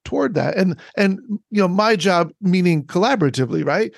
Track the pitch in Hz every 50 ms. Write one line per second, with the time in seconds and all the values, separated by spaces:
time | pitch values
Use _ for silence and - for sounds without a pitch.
0 | _ - 254 285 277 254 190 - - - - 185 190 185 147 - - - - -
1 | 202 196 190 - - 240 208 - - _ 214 202 190 180 180 196 214 226 220 185
2 | 151 196 180 170 170 156 - _ 202 185 180 185 180 175 165 151 135 - - 180
3 | 202 254 277 214 156 135 - 127 127 117 156 160 147 143 147 196 226 214 -